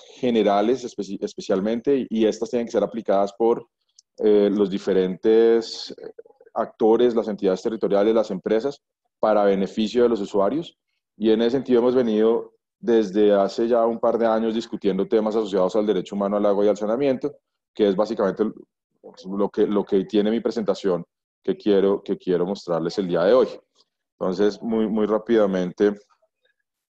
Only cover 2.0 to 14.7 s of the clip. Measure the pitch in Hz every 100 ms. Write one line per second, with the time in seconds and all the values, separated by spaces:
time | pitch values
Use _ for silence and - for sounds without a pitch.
2 | 113 110 110 101 113 120 117 107 101 117
3 | 104 98 98 - 113 117 - _ _ _
4 | _ - 107 104 101 101 98 95 - 92
5 | 92 92 110 113 113 117 113 - - -
6 | - - - _ - - 110 - 113 117
7 | 123 113 104 101 98 92 117 110 104 101
8 | 104 113 107 95 98 110 131 - _ _
9 | _ _ 110 107 101 98 95 - 110 117
10 | 120 113 98 101 98 139 170 _ _ _
11 | _ - 107 110 117 135 127 120 123 127
12 | 120 107 110 117 - _ _ _ 98 113
13 | 104 98 104 101 98 - 113 117 113 117
14 | 117 113 113 110 113 110 107